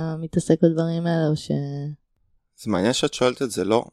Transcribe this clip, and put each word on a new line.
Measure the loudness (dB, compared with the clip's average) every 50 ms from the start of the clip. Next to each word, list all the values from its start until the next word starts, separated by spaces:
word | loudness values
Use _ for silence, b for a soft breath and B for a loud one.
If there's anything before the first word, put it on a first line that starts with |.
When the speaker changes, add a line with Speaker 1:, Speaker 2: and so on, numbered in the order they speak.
| -4 -4 -4 -6
Speaker 1:
מתעסק | -8 -4 -2 -2 2 2 4 4 6
בדברים | 4 4 2 0 0 -2 -2 -2
האלה, | 0 0 0 2 0
או | 0
ש- | -2 -2 -4 -4 -4 -4 -6 -8 -8 -8 -8 -10 -12 _ _ _ _ _ _ _ _ _ _ _
Speaker 2:
זה | _ -4 -2
מעניין | 0 2 2 2 2
שאת | 2 0 -2 0
שואלת | 0 0 0 2 0 -4
את | -4
זה, | -2 -4 0
לא. | 2 2 2 0 -2